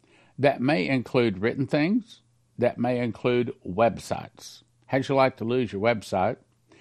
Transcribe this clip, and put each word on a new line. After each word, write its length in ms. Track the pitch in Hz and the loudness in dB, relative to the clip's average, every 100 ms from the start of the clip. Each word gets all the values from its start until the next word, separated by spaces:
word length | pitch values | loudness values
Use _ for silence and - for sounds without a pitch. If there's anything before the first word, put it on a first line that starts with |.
| _ _ _ - | _ _ _ 0
That 240 | 139 - | 0 2
may 260 | 127 170 151 | 0 0 0
include 540 | 135 - 127 117 92 | -2 0 2 2 2
written 260 | 110 - 127 | -2 -2 -2
things. 540 | 151 156 233 - - _ _ _ - | 0 2 0 -4 -18 _ _ _ -2
That 200 | 120 - | -2 0
may 220 | 120 123 | -2 -2
include 540 | 120 - 127 123 117 - - | -2 -2 0 2 0 -6 -6
websites. 960 | 92 117 82 - - - - - - _ _ - | 2 2 2 -8 -8 -10 -16 -20 -20 _ _ -4
How'd 200 | 135 131 | -2 0
you 80 | 135 | 2
like 220 | 131 - | 2 2
to 60 | |
lose 280 | 113 127 120 | -2 -2 -2
your 100 | 98 | 0
website? 560 | 110 113 - 98 98 - _ _ _ - | 0 0 -2 0 0 -2 _ _ _ -20